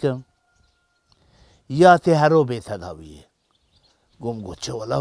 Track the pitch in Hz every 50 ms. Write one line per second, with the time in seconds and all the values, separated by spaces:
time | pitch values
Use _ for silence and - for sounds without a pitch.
0 | - 139 127 127 131 _ _ _ _ _ _ _ _ _ _ _ _ _ _ _
1 | _ _ _ _ _ _ _ _ _ _ _ _ _ - 131 147 175 185 180 165
2 | - 180 165 151 151 151 160 160 143 123 123 113 - - 104 95 85 87 82 80
3 | 80 76 76 76 - _ _ _ _ _ _ _ _ _ _ _ _ _ _ _
4 | _ _ _ - 120 113 117 113 101 92 85 - - - 131 113 110 113 135 139